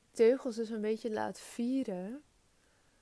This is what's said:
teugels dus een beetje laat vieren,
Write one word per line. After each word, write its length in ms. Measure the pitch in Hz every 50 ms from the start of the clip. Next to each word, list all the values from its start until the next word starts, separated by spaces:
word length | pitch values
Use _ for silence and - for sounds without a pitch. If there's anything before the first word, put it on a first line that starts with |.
| _ _
teugels 460 | - - 226 226 254 262 - 269 220
dus 140 | 220 233 214
een 100 | 226 220
beetje 300 | 208 214 220 220 - 233
laat 300 | 214 214 214 214 196 -
vieren, 840 | - - - - 233 240 262 269 262 233 190 180 180 196 240 294 - _ _ _ _ _ _ _ _ _ _ _ _ _ _ _